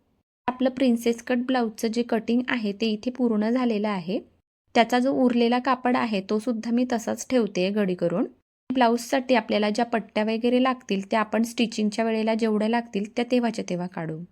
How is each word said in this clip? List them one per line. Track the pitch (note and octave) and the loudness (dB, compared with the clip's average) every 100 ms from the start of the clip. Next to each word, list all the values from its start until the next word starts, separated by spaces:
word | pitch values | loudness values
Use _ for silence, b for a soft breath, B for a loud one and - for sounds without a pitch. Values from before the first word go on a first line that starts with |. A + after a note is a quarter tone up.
| _ _ _ _ - | _ _ _ _ -8
आपलं | B3 B3+ | -2 -2
प्रिन्सेस | C4 C4 A#3 A#3+ A#3 | 2 2 2 0 -4
कट | - B3+ | -2 -4
ब्लाउजचं | B3 B3+ A#3 A3 A3+ | 0 0 0 -2 -4
जे | A3+ | -2
कटिंग | A#3 A3+ A3 A#3 B3 | -2 -2 0 -2 0
आहे | B3+ G#3+ | -2 -2
ते | G3+ A3+ | -2 -2
इथे | G#3+ A#3 | -2 -6
पूर्ण | B3 A#3+ G#3+ G#3+ | -2 0 2 0
झालेलं | B3 B3 G#3+ G#3+ | 0 0 0 -2
आहे. | G3 E3 A3+ - _ _ _ _ - | -4 -4 -6 -6 _ _ _ _ 2
त्याचा | A#3 B3 | 4 4
जो | B3 | 2
उरलेला | C#4 B3+ A#3+ A#3 B3 | 4 4 4 4 2
कापड | B3+ B3+ B3+ B3+ | 2 0 2 0
आहे | A#3+ G#3 F#3+ | 0 -2 0
तो | G#3+ | -2
सुद्धा | A3 A3+ A3+ | 0 -4 -2
मी | A#3 B3+ | 0 0
तसाच | A#3+ A3 A3 - | -2 -2 -6 0
ठेवते | B3+ G#3 G3 F3+ | 0 0 0 0
घडी | G#3 G3+ F3+ | 0 0 0
करून. | E3+ E3+ E4 - _ _ _ | 0 0 -4 -6 _ _ _
ब्लाउजसाठी | C4 A#3+ A#3+ A#3 C#4 B3+ B3 | 2 4 2 0 -2 2 2
आपल्याला | A3 G#3 G#3 | 2 0 0
ज्या | G#3+ A#3+ | 0 -2
पट्ट्या | A#3 - - | -2 -4 -2
वगैरे | G#3+ A3+ A#3+ B3 | -2 0 2 2
लागतील | B3+ B3+ - G3 G3 | 2 -2 -4 -4 0
त्या | A3+ | -2
आपण | G#3 G#3+ | 0 0
स्टिचिंगच्या | A#3 A#3 A#3 - G#3+ G#3 A3+ | -2 0 -2 0 -2 0 -2
वेळेला | A3 A3 | 0 0
जेवढ्या | A3+ A3+ G#3+ G#3+ | 0 0 0 0
लागतील | A#3 A#3 G3 G#3+ - | 0 -2 -6 -4 -4
त्या | A#3+ | 0
तेव्हाच्या | B3 A#3+ A3 G3 | 2 0 -4 -6
तेव्हा | F3+ F3+ | -4 -4
काढू. | - D#3+ D#3+ F3 | -6 -8 -8 -12